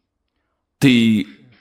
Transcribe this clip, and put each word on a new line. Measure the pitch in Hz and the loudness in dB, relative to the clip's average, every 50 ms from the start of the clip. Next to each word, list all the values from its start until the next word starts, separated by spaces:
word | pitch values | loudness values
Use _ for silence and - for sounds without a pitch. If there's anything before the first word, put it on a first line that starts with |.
| _ _ _ _ _ _ _ _ _ _ _ _ _ _ _ _ | _ _ _ _ _ _ _ _ _ _ _ _ _ _ _ _
thì | - 139 127 120 117 113 110 104 - - - - _ _ _ _ | -2 0 0 2 0 0 -2 -2 -4 -8 -14 -20 _ _ _ _